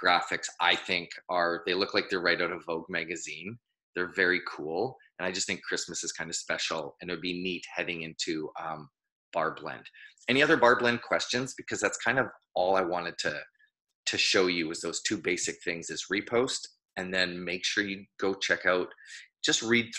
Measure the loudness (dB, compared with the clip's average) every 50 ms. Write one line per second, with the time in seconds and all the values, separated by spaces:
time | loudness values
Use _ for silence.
0 | 4 4 4 4 4 0 -4 -4 -6 -6 -2 2 2 4 4 2 0 -2 -2 -2
1 | -4 -6 -12 -12 -6 -2 0 2 2 2 0 0 0 0 0 2 0 0 0 0
2 | 0 0 0 0 2 2 2 2 0 -2 -2 -4 -6 -6 -6 -6 -4 -4 -4 -4
3 | -4 -6 -8 -8 -10 -10 -12 -10 -10 -12 -12 -14 _ _ _ _ _ _ -4 -4
4 | -4 -2 2 2 4 4 4 2 0 -4 -8 -6 -6 -4 -2 0 -2 -2 -4 -8
5 | -20 _ _ -6 -4 -2 -2 -2 -2 -2 -4 -4 -4 -4 -4 -2 -4 -4 -6 -6
6 | -6 -6 -6 -6 -6 -6 -6 -6 -4 -4 -4 -2 -2 -2 -2 -2 -4 -8 -10 -10
7 | -8 -6 -6 -4 -4 -4 -4 -4 -4 -4 -4 -6 -8 -8 -6 -4 -4 -4 -4 -6
8 | -8 -8 -8 -6 -4 -4 -4 -4 -4 -8 -8 -8 -8 -8 -8 -10 -12 -16 _ _
9 | _ _ _ _ _ _ -2 -2 0 0 -2 -6 -8 -10 -10 -10 -14 -18 -20 -20
10 | -20 -20 -20 _ -2 2 4 6 6 6 6 8 8 8 8 8 6 2 2 2
11 | 0 0 0 0 2 0 0 -2 -2 -4 -6 -10 -8 -6 -2 0 0 0 0 0
12 | 0 2 2 2 2 0 -4 -14 _ _ -2 2 4 4 4 4 2 2 0 -2
13 | -4 -4 -4 -4 -2 -2 -2 -4 -8 -12 _ _ _ _ _ _ _ _ _ _
14 | -6 -2 0 2 4 4 6 6 6 6 4 2 0 -2 -4 -4 -6 -6 -4 -2
15 | -2 -2 -2 -2 0 0 0 0 -2 -4 -4 -6 -6 -6 -6 -4 -6 -8 -8 -6
16 | -4 -2 -2 -2 0 0 2 2 2 2 0 -4 -6 -10 _ _ _ _ -8 -8
17 | -6 -2 0 0 0 0 -2 -4 -6 -6 -4 -2 -2 0 0 0 0 0 -2 -8
18 | -10 -14 _ -2 0 0 0 0 0 0 0 2 2 2 2 2 0 -2 -8 -14
19 | -20 -18 -18 -18 -18 -20 _ _ 0 0 2 2 2 4 4 4 2 0 -4